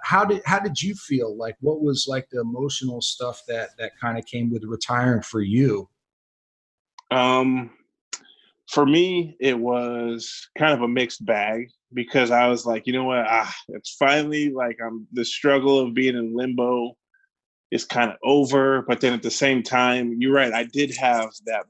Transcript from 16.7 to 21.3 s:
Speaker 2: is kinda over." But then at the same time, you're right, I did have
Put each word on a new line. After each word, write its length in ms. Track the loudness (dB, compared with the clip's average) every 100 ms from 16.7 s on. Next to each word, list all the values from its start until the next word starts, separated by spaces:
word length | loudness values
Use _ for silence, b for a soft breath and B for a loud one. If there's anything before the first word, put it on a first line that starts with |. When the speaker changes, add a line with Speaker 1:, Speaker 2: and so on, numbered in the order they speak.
| 0 -2 -8 _ _ _ _ _ _ _
Speaker 2:
is 140 | -6 -2
kinda 320 | 0 0 0 2
over." 560 | 4 4 4 4 2 0
But 100 | 0
then 140 | 2
at 80 | 0
the 100 | -2
same 320 | 0 2 2
time, 520 | 0 2 2 2 -2 0
you're 140 | 2
right, 180 | 4 4
I 140 | 0 -2
did 280 | -2 -2 0
have 320 | 2 2 0